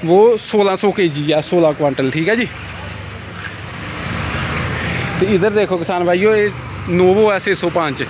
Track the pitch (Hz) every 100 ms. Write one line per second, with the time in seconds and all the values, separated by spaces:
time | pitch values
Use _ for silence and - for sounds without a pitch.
0 | 165 180 220 220 - 214 202 190 208 190
1 | 175 147 147 151 151 180 160 147 147 135
2 | 135 143 165 233 220 - - - - -
3 | - - - - - - - - - -
4 | - - - - - - - - - -
5 | - - 190 202 202 208 196 180 165 180
6 | 175 180 208 214 208 - - - - 175
7 | 180 190 214 190 202 185 175 160 156 131
8 | 123